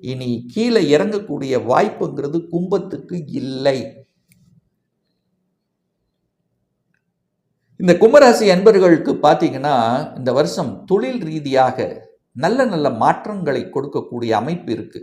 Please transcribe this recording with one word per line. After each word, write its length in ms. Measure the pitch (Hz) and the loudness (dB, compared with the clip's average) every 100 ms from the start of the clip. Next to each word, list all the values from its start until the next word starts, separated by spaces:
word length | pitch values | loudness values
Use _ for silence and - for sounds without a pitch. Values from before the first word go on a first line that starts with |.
| - | -10
இனி 180 | 127 123 120 - | -8 -6 -6 -6
கீழே 280 | - 240 220 151 | -4 0 2 4
இறங்கக்கூடிய 600 | 147 202 208 202 147 135 123 110 | 2 2 -4 -6 -8 -4 -4 0
வாய்ப்புங்கிறது 680 | 139 214 - 175 143 143 170 165 | 2 0 -2 -8 -6 -6 -6 -4
கும்பத்துக்கு 640 | 170 180 196 - - - 180 139 - | -6 -2 -4 -4 -12 -10 -12 -8 -8
இல்லை. 380 | 123 131 139 131 117 - - _ _ _ _ _ _ _ _ _ _ _ _ _ _ _ _ _ _ _ _ _ _ _ _ _ _ _ _ _ _ _ _ _ _ _ _ _ | -8 -2 -2 -2 -6 -16 -20 _ _ _ _ _ _ _ _ _ _ _ _ _ _ _ _ _ _ _ _ _ _ _ _ _ _ _ _ _ _ _ _ _ _ _ _ _
இந்த 120 | 185 175 | 2 6
கும்பராசி 440 | 226 294 262 226 208 | 8 8 8 6 2
அன்பர்களுக்கு 580 | 180 220 196 185 156 - - 147 | 6 6 6 6 4 2 2 2
பாத்தீங்கன்னா, 500 | 156 165 131 143 135 113 127 151 - | 4 0 -2 0 0 2 -2 -6 -6
இந்த 120 | 127 123 | -2 0
வருஷம் 340 | 170 - 135 95 - | 0 -2 -6 -8 -2
தொழில் 320 | 196 254 240 165 | -2 -2 -6 -8
ரீதியாக 600 | 156 143 - 127 123 95 - - _ _ 117 | -8 -2 2 2 0 -8 -8 -18 _ _ -4
நல்ல 220 | 165 247 247 | -2 0 0
நல்ல 140 | 170 143 113 | 0 -2 0
மாற்றங்களை 600 | 131 - 214 208 156 131 120 | 0 0 -6 -6 -4 -4 -4
கொடுக்கக்கூடிய 580 | 147 143 135 - 120 117 107 | -8 -6 -8 -8 -8 -2 -2
அமைப்பு 300 | 127 175 - 110 | -2 -6 -6 -8
இருக்கு. 240 | - - | -8 -16